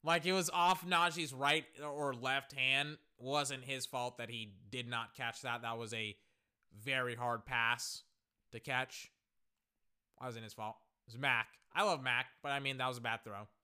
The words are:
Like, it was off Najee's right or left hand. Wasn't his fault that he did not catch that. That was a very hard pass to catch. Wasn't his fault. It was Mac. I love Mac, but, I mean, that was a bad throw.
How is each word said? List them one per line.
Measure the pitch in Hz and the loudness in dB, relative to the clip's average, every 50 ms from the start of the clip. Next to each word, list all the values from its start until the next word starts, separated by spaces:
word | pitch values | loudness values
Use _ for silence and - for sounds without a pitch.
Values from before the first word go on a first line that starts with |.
| - | 4
Like, | 156 165 170 147 | 4 2 4 4
it | 180 185 | 4 4
was | 190 175 - | 4 2 2
off | - 175 175 180 185 - 175 | 2 4 4 4 4 4 2
Najee's | 180 180 165 170 175 156 175 165 139 135 | 2 4 4 4 4 2 0 -4 -4 -4
right | 127 139 143 151 160 - - - - | 0 4 4 4 4 2 -4 -12 -10
or | 151 151 143 147 147 139 127 | -8 -8 -4 -2 -2 -2 -2
left | 120 123 131 135 139 135 - | -2 -2 0 0 0 -2 -4
hand. | 143 139 131 131 135 139 143 147 151 - _ _ _ | -4 0 2 2 4 2 2 0 -6 -10 _ _ _
Wasn't | _ 120 131 139 147 143 135 139 131 127 | _ -4 0 2 2 2 0 -4 -6 -6
his | 135 135 131 123 | -6 -4 -4 -4
fault | - - 127 120 123 - | -4 -4 -2 -2 -2 -4
that | - 120 - | -6 -8 -6
he | 120 113 110 107 98 95 113 101 | -6 -8 -8 -10 -12 -18 -16 -8
did | 113 127 120 | -8 -6 -6
not | 117 123 117 113 110 - | -4 -4 -4 -4 -6 -8
catch | - 127 117 117 - - | -6 -6 -4 -4 -6 -6
that. | 127 120 117 | -4 -4 -4
That | 117 113 117 | -2 -4 -4
was | 117 117 107 117 | -4 -4 -4 -4
a | 113 110 107 101 _ _ _ _ _ _ _ _ _ _ _ - 104 104 | -4 -4 -4 -6 _ _ _ _ _ _ _ _ _ _ _ -20 -10 -2
very | 139 135 131 127 123 117 | 0 0 2 2 0 -2
hard | 113 123 123 120 110 104 | -2 0 -2 -2 -2 -4
pass | - 127 120 117 113 120 - - - - - - _ _ _ _ _ _ _ _ _ | -2 2 2 4 4 2 0 -2 -8 -8 -10 -12 _ _ _ _ _ _ _ _ _
to | - 117 | -14 -12
catch. | - - 131 127 131 131 - - - - _ _ _ _ _ _ _ _ _ _ _ _ _ _ _ _ _ _ _ _ _ _ | -6 -2 -2 -2 -2 -2 -8 -14 -14 -16 _ _ _ _ _ _ _ _ _ _ _ _ _ _ _ _ _ _ _ _ _ _
Wasn't | 127 127 117 113 113 | -10 -10 -10 -10 -12
his | 107 | -14
fault. | - - 110 110 110 _ _ _ _ _ _ | -10 -8 -8 -8 -8 _ _ _ _ _ _
It | - 110 | -16 -8
was | 123 | 0
Mac. | 139 139 123 117 110 - - _ _ _ - | 4 4 4 4 2 -2 -6 _ _ _ 2
I | 160 202 | 2 4
love | 208 175 139 131 | 4 4 2 2
Mac, | 127 120 123 131 - - _ | 2 2 2 0 -2 -8 _
but, | - 143 | -4 -2
I | 139 139 | -2 0
mean, | 139 139 135 131 | 0 0 2 2
that | 127 131 | 2 2
was | 127 | 0
a | 123 | -2
bad | 117 117 113 113 - | -2 -2 -2 -2 -4
throw. | 110 101 98 107 - _ _ | -10 -10 -10 -10 -12 _ _